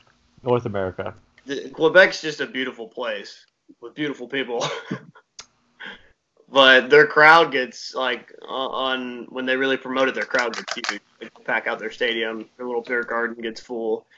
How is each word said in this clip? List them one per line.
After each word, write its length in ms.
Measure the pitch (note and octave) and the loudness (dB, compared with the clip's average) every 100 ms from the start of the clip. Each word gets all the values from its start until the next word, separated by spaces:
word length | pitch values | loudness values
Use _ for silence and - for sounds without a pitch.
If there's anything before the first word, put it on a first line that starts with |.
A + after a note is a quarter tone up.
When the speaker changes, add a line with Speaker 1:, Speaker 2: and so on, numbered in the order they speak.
| _ _ _ _ | _ _ _ _
Speaker 1:
North 240 | C3 A#2+ A#2+ | 0 0 0
America. 480 | G2+ F#2 F2+ G2 - _ _ - | -4 -4 -6 -10 -10 _ _ -10
Speaker 2:
the, 240 | C#3 C3+ | -10 -8
Quebec's 500 | C3 D#3+ E3+ G#3 - | 0 4 6 6 2
just 200 | D#3+ D3+ | -8 -6
a 40 | B2+ | -8
beautiful 400 | B2+ B2+ A2+ A2 | -6 -8 -8 -14
place 600 | - A#2+ G#2 G2 - _ _ _ - | -10 -8 -8 -10 -20 _ _ _ -20
with 140 | A#2+ | -18
beautiful 340 | B2+ D3+ B2+ A#2+ | -8 -8 -8 -8
people. 340 | C#3 A#2+ A#2+ C#3+ - - | -8 -6 -4 -6 -8 -10
<laughs> 80 | - - - _ - - _ _ - - - - _ _ _ _ | -12 -14 -20 _ -20 -20 _ _ -20 -18 -18 -20 _ _ _ _
But 420 | C3 C3+ B2+ A#2+ | 6 8 8 8
their 180 | C#3+ D3+ | 6 6
crowd 420 | - D3+ E3 D#3 | 6 8 8 8
gets, 440 | C3+ B2 - - C#3 | 0 -4 -8 -12 -6
like, 360 | B2+ A#2+ G#2+ - | -4 -6 -10 -20
o-, 260 | - B2 C3+ | -12 -8 -6
on, 580 | - C3 B2+ B2 B2 - | -4 -4 -4 -6 -12 -12
when 140 | B2+ | -8
they 120 | C3 C3 | -4 -2
really 220 | C3+ C3 | 0 -2
promote 280 | B2+ C3 C3 | -4 0 0
it, 60 | |
their 120 | A2+ G#2 | 0 -4
crowd 280 | C3 A#2+ | -2 -2
gets 200 | G#2 G2 - A#2 | -4 -10 -10 -8
huge. 120 | G2+ _ - | -8 _ -20
They 100 | A2+ - | -20 -16
pack 220 | - A#2 A2 | -4 -4 -2
out 140 | A#2 | -6
their 100 | G#2+ | -6
stadium, 580 | - B2 A2+ A2+ A2+ A2 - | -4 -4 -2 -4 -6 -12 -12
their 100 | B2 | -8
little 160 | A#2+ | -6
beer 200 | A2+ B2 | -4 -4
garden 400 | A#2 A#2 A#2 A#2 | -4 -4 -4 -6
gets 180 | A2+ A2 | -10 -10
full. 460 | - A#2+ A2 A2+ - | -12 -8 -4 -4 -6